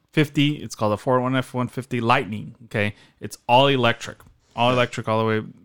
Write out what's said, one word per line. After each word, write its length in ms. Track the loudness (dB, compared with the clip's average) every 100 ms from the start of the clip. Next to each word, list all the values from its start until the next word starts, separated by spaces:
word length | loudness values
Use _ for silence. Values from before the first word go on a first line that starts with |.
| _
fifty, 440 | 0 2 2 0 0
it's 200 | -8 -4
called 160 | -2
the 40 | 0
Ford 240 | 2 2
one 140 | 2 -2
F 180 | -2
one 140 | -4 -6
fifty 340 | -6 -6 -2
Lightning. 540 | 2 2 0 -8 -10 -16 -6
Okay, 300 | -2 -2 -4 -16 -14
it's 180 | -14 -8 0
all 200 | 2 4
electric, 500 | 4 2 0 -6 -14 -18 _ _ -2
all 160 | 2
electric 360 | 2 0 -4 -4
all 120 | -2
the 60 | 0
way. 220 | -2 -4 -14